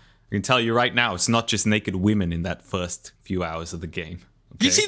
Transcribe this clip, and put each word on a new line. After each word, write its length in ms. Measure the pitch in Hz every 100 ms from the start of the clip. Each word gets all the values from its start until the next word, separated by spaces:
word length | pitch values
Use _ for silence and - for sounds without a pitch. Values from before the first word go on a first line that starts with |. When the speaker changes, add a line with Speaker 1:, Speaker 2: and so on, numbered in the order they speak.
| _ _ _
Speaker 1:
I 60 | 104
can 60 |
tell 160 | 98 127
you 120 | 113
right 200 | 117 123
now, 220 | 113 120 90
it's 120 | -
not 180 | 117 113
just 180 | 107 110
naked 300 | 104 104 92
women 360 | 101 107 87
in 120 | 82
that 180 | 90 82
first 520 | - 95 87 - - -
few 200 | - 92
hours 300 | 85 82 85
of 80 | 85
the 60 | 82
game. 320 | 87 80 87 - _ _ -
Speaker 2:
You 80 | 262
Speaker 1:
Okay? 20 |
Speaker 2:
see, 160 | -